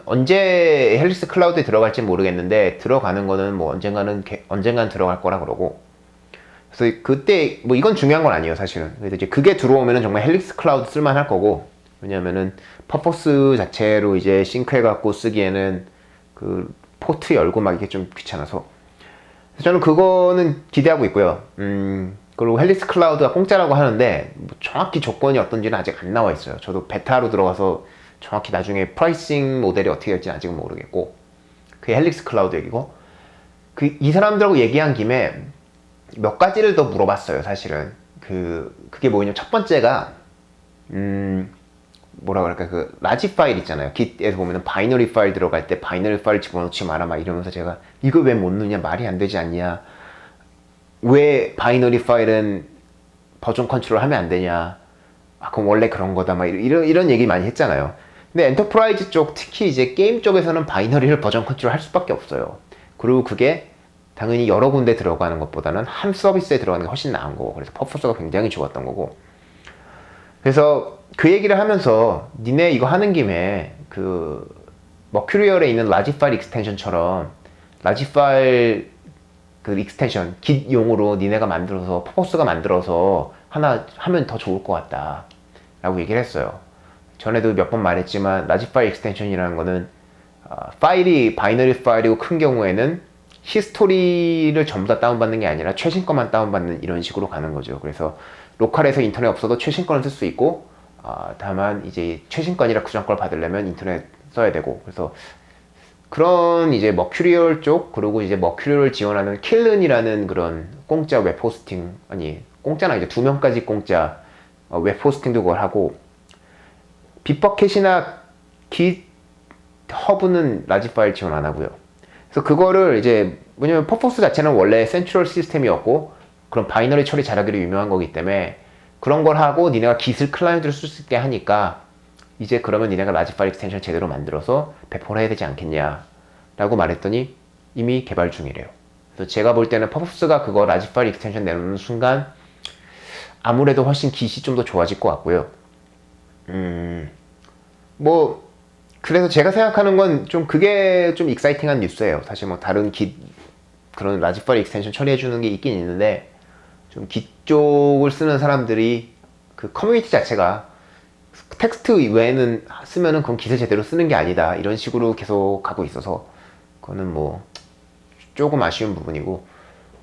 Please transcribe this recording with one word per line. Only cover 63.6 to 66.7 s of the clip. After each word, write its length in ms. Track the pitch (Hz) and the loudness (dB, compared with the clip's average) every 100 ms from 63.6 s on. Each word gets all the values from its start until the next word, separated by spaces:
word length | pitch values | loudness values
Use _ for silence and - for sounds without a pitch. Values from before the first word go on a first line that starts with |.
| - _ _ _ _ | -6 _ _ _ _
당연히 360 | - 107 120 117 | -10 -4 0 2
여러 220 | 107 135 | 4 4
군데 260 | 139 120 113 | 2 2 2
들어가는 420 | 90 82 85 82 | 0 -2 -2 -4
것보다는 460 | 73 - 76 90 117 | -6 -6 -4 -4 -6
한 260 | - 202 | -6 -6
서비스에 480 | 190 196 190 180 - | 0 2 2 2 0
들어가는 260 | 95 | 0